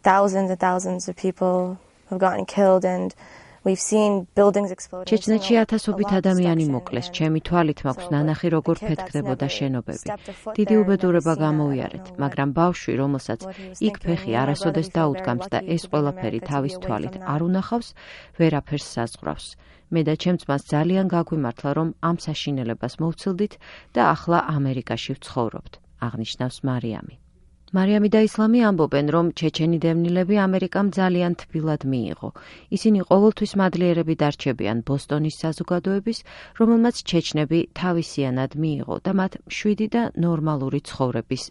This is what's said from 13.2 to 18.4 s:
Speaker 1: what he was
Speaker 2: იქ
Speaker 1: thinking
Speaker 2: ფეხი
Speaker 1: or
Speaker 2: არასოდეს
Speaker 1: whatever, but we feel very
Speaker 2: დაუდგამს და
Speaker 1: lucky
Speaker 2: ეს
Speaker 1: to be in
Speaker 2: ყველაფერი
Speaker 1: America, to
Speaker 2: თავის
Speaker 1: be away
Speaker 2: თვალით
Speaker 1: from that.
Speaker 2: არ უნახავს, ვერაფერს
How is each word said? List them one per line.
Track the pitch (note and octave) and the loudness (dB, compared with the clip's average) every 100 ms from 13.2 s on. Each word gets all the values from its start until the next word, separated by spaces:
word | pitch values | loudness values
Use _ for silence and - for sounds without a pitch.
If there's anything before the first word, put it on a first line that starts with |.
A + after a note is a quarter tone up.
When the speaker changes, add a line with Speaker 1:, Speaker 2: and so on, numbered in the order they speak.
| - A2+ | -4 -8
Speaker 1:
what | F#3+ F#3+ | -10 -14
he | F#3+ | -16
was | F#3 | -4
Speaker 2:
იქ | G#3+ | -2
Speaker 1:
thinking | G3+ | -2
Speaker 2:
ფეხი | F3 E3+ F#3+ | -2 -4 -2
Speaker 1:
or | A2+ | -2
Speaker 2:
არასოდეს | C3+ C#3+ | 0 0
Speaker 1:
whatever, | E3+ | -2
but | D#3 | -2
we | |
feel | F3 | -2
very | F3 | 0
Speaker 2:
დაუდგამს | D#3 C#3 F#3 A#2+ - | 0 0 -2 -4 -4
და | - | -4
Speaker 1:
lucky | - | -2
Speaker 2:
ეს | E3+ | -4
Speaker 1:
to | - | -2
be | |
in | |
Speaker 2:
ყველაფერი | D3+ C#3+ C#3 A2+ A2+ | -2 0 0 -2 -2
Speaker 1:
America, | - | -2
to | |
Speaker 2:
თავის | C#3+ C#3 | -2 -2
Speaker 1:
be | |
away | F3+ F3+ | -4 -4
Speaker 2:
თვალით | A2 D#2 | -4 -4
Speaker 1:
from | - | -8
that. | - | -4
Speaker 2:
არ | C#3+ | 0
უნახავს, | E3+ F#3 F#3+ A#3 - - - - - | 2 0 0 -4 -4 -14 -20 -20 -10
ვერაფერს | - | 0